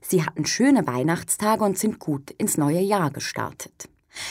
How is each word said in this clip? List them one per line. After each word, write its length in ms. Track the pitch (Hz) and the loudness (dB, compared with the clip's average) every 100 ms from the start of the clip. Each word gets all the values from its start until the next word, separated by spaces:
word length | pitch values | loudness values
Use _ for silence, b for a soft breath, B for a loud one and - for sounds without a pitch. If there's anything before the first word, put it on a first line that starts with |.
Sie 240 | - 185 156 | 2 0 0
hatten 200 | - 147 | -2 -4
schöne 400 | - 269 262 147 | 2 4 4 2
Weihnachtstage 760 | 123 143 175 - - 208 220 | 0 0 0 -2 -2 0 2
und 140 | 208 190 | 2 0
sind 200 | 214 - | -2 -2
gut 340 | - 139 - | -4 -6 -6
ins 260 | - 214 - | -6 -2 2
neue 240 | 143 165 | 2 2
Jahr 280 | 196 202 156 | 2 2 0
gestartet. 800 | 135 - - 110 - - _ - _ _ B B | -2 -8 -6 -8 -8 -18 _ -20 _ _ B B